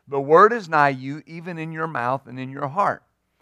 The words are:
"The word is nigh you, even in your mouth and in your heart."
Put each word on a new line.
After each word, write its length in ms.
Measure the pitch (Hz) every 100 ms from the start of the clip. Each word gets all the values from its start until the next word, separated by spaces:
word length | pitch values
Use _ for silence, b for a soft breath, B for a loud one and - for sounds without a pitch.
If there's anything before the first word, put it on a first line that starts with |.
| _
"The 140 | 139
word 320 | 139 165 202
is 160 | 233 170
nigh 200 | 156 143
you, 340 | 131 135 147 -
even 320 | 165 170 165
in 140 | 160
your 160 | 160 165
mouth 400 | 139 120 139 -
and 120 | 127
in 100 | 131
your 180 | 135 135
heart." 360 | 170 190 - _ _ _ _